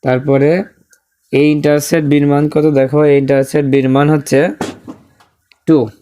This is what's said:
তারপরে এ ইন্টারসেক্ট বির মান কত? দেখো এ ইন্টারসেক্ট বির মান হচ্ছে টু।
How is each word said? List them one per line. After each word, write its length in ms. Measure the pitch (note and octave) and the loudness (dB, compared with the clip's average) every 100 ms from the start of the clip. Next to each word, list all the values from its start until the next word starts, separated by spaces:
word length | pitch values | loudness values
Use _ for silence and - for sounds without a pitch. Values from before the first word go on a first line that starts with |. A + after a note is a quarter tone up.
তারপরে 460 | - B2+ C#3+ C#3 C#3+ E3+ - _ _ _ _ _ _ | -2 -4 0 0 2 0 -4 _ _ _ _ _ _
এ 100 | C3+ D3+ | 0 0
ইন্টারসেক্ট 500 | D3+ D3 D3 C#3+ E3 D3 | 0 0 -2 0 -2 0
বির 120 | C#3+ C#3+ | 0 2
মান 140 | C#3+ D3 | 0 0
কত? 140 | D3+ D3+ C#3+ | 0 0 0
দেখো 200 | C3 D3 D3+ | 0 0 2
এ 0 | C#3+ | 2
ইন্টারসেক্ট 440 | C3+ C#3 C3+ D3+ C#3+ | 2 0 0 -2 0
বির 140 | C#3 C3 | 0 0
মান 120 | C3 D3 | 0 2
হচ্ছে 260 | D#3 C#3 C3+ E3+ D4+ - - - - _ _ _ _ _ _ - | 0 0 0 0 -4 -10 -12 -20 -20 _ _ _ _ _ _ 0
টু। 100 | D#3+ A2+ - | 0 0 -8